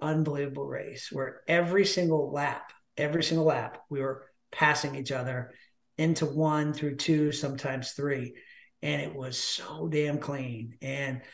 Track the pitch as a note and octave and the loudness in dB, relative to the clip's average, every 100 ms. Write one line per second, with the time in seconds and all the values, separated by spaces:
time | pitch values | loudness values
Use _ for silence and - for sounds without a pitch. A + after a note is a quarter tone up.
0 | D#3 D#3 D#3 C#3+ C#3+ C#3 C#3 C3 - A#2 | 0 2 2 0 -2 -4 -6 -6 -8 -12
1 | - C#3 C3+ - - E3+ E3+ F#3+ F#3+ - | -10 -6 -6 -6 2 2 4 4 4 4
2 | F3 D#3 C#3 C#3+ C#3+ B2 - - _ - | 4 4 2 0 -2 -4 -10 -20 _ -4
3 | D3 E3 D#3 E3 D#3 C3 A2+ - - C#3+ | 0 0 2 4 4 4 -2 -10 -6 -4
4 | C3+ C3 - _ _ - D3+ C#3+ C#3+ C#3 | -2 -4 -12 _ _ 4 4 4 0 -4
5 | C3 C3 B2+ B2 B2 - - _ _ - | -4 -4 -2 -4 -8 -14 -20 _ _ 0
6 | D#3+ D#3 D3+ C#3+ D#3 D3+ D3+ D3 D3 C#3 | 2 4 2 2 2 4 2 0 -2 0
7 | - D#3 D3+ D3 C#3 C3+ C#3+ C3 B2 - | 2 4 4 2 -2 -4 -4 -4 -6 -4
8 | C#3+ C3+ B2 - - - - _ D3 D3 | -2 -2 -4 -10 -20 -20 -20 _ -4 -2
9 | C#3+ D3 C3 B2+ - - - D#3 E3 D3+ | -4 -8 -6 -4 -4 -4 -6 -6 -2 0
10 | D3 D3 - C#3 B2+ A2+ A#2 - C3+ C3+ | 2 0 -2 -4 -6 -8 -10 -10 -8 -4
11 | C3+ B2+ - | -4 -6 -10